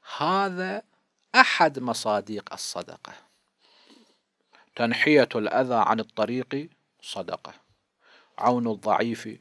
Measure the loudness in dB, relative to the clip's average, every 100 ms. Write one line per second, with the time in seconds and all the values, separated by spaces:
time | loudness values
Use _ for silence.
0 | -14 -4 0 0 0 -2 -6 -6 -12 _
1 | _ _ _ 4 4 4 0 0 -6 -4
2 | 0 -2 -2 -10 -10 -12 -10 -10 -12 -16
3 | -20 -20 _ _ _ _ _ _ _ -20
4 | _ _ _ _ _ -20 _ -4 -2 2
5 | 6 6 6 2 0 0 2 2 2 2
6 | -2 -4 -2 -2 -6 -8 -8 _ _ _
7 | -14 -10 -8 -10 -12 -20 _ _ _ _
8 | _ -20 _ 0 2 2 0 -2 0 0
9 | 0 -2 -10 -16